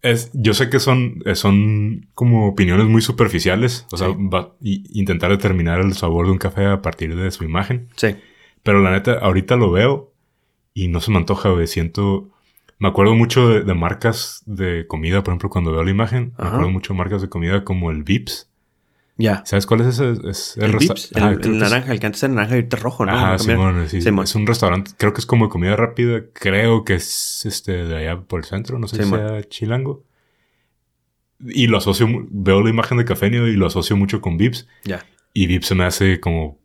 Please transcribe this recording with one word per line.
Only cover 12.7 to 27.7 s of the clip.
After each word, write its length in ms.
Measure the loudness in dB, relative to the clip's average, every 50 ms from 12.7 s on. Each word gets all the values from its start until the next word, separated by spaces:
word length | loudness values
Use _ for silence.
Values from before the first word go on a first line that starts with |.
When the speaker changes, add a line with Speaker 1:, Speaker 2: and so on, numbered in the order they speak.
| _ _
Speaker 1:
me 80 | -2 0
acuerdo 260 | 2 4 4 4 6
mucho 320 | 4 4 4 4 4 4 6
de, 140 | 4 4 2
de 100 | 0 0
marcas 680 | 0 0 -2 -2 0 -2 -2 -2 -2 -6 -12 -12 -16 _
de 400 | -12 -8 -6 -4 -4 -4 -4 -6 -8
comida. 360 | -8 -6 -4 0 0 0 0
Por 80 | -2 -4
ejemplo, 160 | -4 -4 -4
cuando 220 | -2 -2 -2 0
veo 120 | 0 0 0
la 80 | 0
imagen, 420 | 0 0 0 0 -2 -4 -4 -6 -8 -6
me 60 | -6
Speaker 2:
Ajá. 40 | -4 -2
Speaker 1:
acuerdo 140 | 0 0 0
mucho 220 | -2 -4 -4 -6 -4
de 40 | -4
marcas 240 | -4 -2 -4 -4
de 80 | -6 -6
comida 340 | -6 -4 -4 0 -2 -2 -2
como 280 | -2 -4 -4 -2 -4
el 120 | -4 -6 -2
Vips. 460 | -2 -2 -2 -2 -6 -14 -14 -16 _ _ _ _ _ _ _ _ _ _ _ _ _ _ -2
Speaker 2:
Ya. 280 | 0 0 0 -2 -4
Speaker 1:
¿Sabes 200 | -2 -2 -2 0
cuál 140 | 2 0 2
es 80 | 2 0
ese? 240 | 0 0 0 -2 -2 -2 -4 -8
Es 280 | -8 -8 -10 -12 -6 -2
el 60 | 0
Speaker 2:
¿El 80 | 2 2
Speaker 1:
resta-, 200 | 4 2 2 0
Speaker 2:
Vips? 160 | -2 -8 -6 -2
Speaker 1:
ajá, 140 | 2 2 2
Speaker 2:
El, 80 | 2 2
Speaker 1:
creo 120 | 0 0 0
Speaker 2:
el 60 | 2
Speaker 1:
que 40 | 2
es 60 | 2
Speaker 2:
naranja, 200 | 2 0 0 -2 -4
el 60 | -4
que 40 | -4 -4
antes 140 | -4 -2 -2
era 100 | -2 0
naranja 220 | 0 0 0 0
y 20 | 0
ahorita 180 | 0 0 -4
es 80 | -4 -4
rojo, 220 | -6 -4 -2 0
¿no? 80 | 0 2
Speaker 1:
Ajá, 180 | 2 2 2
Speaker 2:
Lo 60 | 2 0
cambiaron. 360 | 0 0 2 2 2 2 2
Speaker 1:
Simón, 140 | 0 -2 -2
sí. 120 | -2 0
Speaker 2:
Simón. 220 | 0 2 2 2 0
Speaker 1:
Es 100 | -2 -2
un 100 | -2 0 0
restaurante, 440 | 0 2 2 2 2 2 -2 -6 -6 _
creo 160 | 0 0 0
que 60 | -2
es 40 | -2
como 200 | 0 2 2 2
de 60 | 2
comida 240 | 0 -2 0 0 0 0
rápida. 460 | 0 -2 0 -2 0 0 0 -2 -6 -10 _
Creo 500 | -6 -4 0 0 2 2 4 2 2 2
que 120 | 0 -2
es, 500 | -2 -2 -6 -8 -8 -8 -8 -8 -8 -8
este, 400 | -8 -8 -8 -6 -6